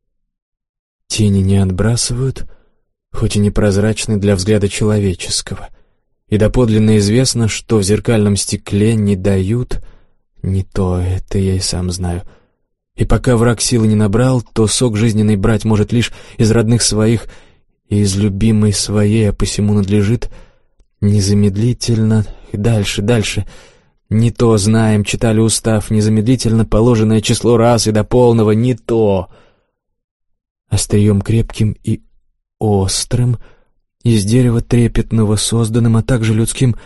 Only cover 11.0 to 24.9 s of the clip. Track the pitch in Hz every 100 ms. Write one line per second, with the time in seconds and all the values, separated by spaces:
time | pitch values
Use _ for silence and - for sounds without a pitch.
11 | 90 92 - 101 95 92 - 87 90 87
12 | 90 87 - - _ _ _ _ _ -
13 | 143 - 131 113 120 110 - 117 110 107
14 | 107 110 131 127 - - 107 - 127 104
15 | 117 107 107 101 113 107 110 107 104 120
16 | - - - - 110 113 110 117 - 107
17 | 110 113 - - - _ _ _ - 104
18 | 101 98 104 95 110 107 107 98 - 104
19 | 104 110 101 - 98 - 104 104 95 104
20 | 101 123 - - - _ _ _ _ _
21 | 101 104 98 101 104 101 123 120 - 113
22 | 110 107 101 - - 104 110 110 98 -
23 | 104 117 98 - 98 - - _ _ _
24 | - 107 117 - 117 110 104 110 110